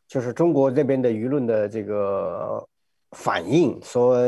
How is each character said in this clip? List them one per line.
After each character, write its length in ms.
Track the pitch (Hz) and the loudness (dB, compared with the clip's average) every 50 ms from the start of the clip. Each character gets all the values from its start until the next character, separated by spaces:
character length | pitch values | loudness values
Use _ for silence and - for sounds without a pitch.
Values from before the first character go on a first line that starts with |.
| _ | _
就 140 | _ - 135 | _ -6 -4
是 100 | 117 123 | -4 -4
中 220 | 110 - 165 175 151 | 0 0 2 2 4
国 180 | 139 135 135 | 4 2 2
这 100 | 123 147 | 2 2
边 200 | 143 123 135 131 | 2 2 2 2
的 80 | 127 120 | 2 0
舆 180 | 113 107 113 | 0 0 -2
论 180 | 127 143 143 123 | -2 -2 -2 0
的 220 | 113 113 107 104 | 0 0 0 0
这 160 | 101 110 113 101 | -2 -4 -6 -6
个 800 | 101 104 104 101 98 98 95 90 90 87 104 - - 107 110 - - _ _ _ _ _ _ _ _ | -4 -4 -2 -2 -2 -2 -2 -4 -4 -6 -6 -6 -6 -8 -8 -10 -12 _ _ _ _ _ _ _ _
反 340 | - - - 117 101 95 80 92 | -20 -8 -4 -2 -2 -2 -2 0
应， 260 | 131 170 170 117 - - - | 2 2 2 2 0 -4 -10
说 320 | - - 123 123 123 127 123 123 | -4 0 2 4 4 4 4 4